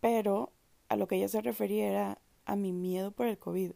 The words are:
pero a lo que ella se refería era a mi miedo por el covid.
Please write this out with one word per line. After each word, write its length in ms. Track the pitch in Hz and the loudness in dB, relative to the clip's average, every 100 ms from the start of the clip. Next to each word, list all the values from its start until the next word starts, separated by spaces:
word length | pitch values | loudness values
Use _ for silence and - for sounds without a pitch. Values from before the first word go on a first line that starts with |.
pero 520 | 233 226 202 202 254 - _ _ - | 2 4 2 0 -2 -10 _ _ -4
a 80 | 214 | -2
lo 100 | 190 | 0
que 100 | 185 | 0
ella 120 | 196 | 2
se 120 | 214 | 0
refería 480 | 233 220 202 214 208 | -2 -2 0 0 0
era 300 | 196 202 202 _ _ - | 0 -2 -6 _ _ -4
a 100 | 202 | -2
mi 160 | 190 | -2
miedo 400 | 180 185 185 196 | -2 -2 -2 -4
por 140 | 208 240 | -2 -2
el 120 | 196 | -2
covid. 340 | 180 185 180 | -4 -2 -4